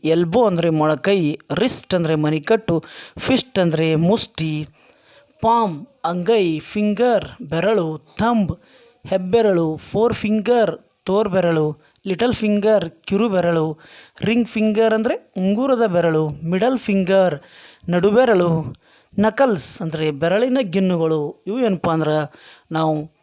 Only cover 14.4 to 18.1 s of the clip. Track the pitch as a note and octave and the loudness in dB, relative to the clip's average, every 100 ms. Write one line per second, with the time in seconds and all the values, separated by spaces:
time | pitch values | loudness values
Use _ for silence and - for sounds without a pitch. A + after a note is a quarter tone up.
14.4 | A3 A3 A3 G#3+ A3+ A3 A3+ G#4 _ - | 0 0 0 2 2 2 0 -4 _ -4
15.4 | F#3 G#3 C4+ B3 A3+ F3 E3+ D#3+ D#3 C#3+ | -2 0 0 0 2 2 2 0 -2 -6
16.4 | E3 F#3 A#3 - - G3 F3+ F#3+ F#3 C#3+ | -4 0 0 -2 -2 -2 2 2 2 0
17.4 | - - - - - F3 G3 | -12 -20 -20 -14 -4 0 2